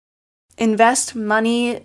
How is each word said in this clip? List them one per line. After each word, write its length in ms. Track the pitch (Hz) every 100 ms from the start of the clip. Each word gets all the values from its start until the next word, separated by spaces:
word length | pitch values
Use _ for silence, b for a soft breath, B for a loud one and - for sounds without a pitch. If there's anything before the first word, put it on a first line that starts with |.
| _ _ _ _ _ -
Invest 560 | 226 214 226 262 -
money, 640 | 233 214 214 226 233 240 247